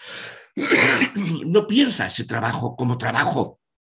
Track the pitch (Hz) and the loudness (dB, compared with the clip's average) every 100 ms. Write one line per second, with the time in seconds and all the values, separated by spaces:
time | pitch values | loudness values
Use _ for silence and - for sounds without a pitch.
0 | - - - - - - - - - - | -18 -16 -16 -18 -16 -6 2 4 4 2
1 | 262 208 175 160 160 202 208 226 269 - | 0 -2 -4 -4 2 2 4 2 2 2
2 | 98 - 117 113 113 - 120 - 123 120 | -2 -4 -4 -2 -2 -2 -4 -2 -2 -2
3 | 120 120 175 135 - - _ _ | -2 0 0 0 -2 -4 _ _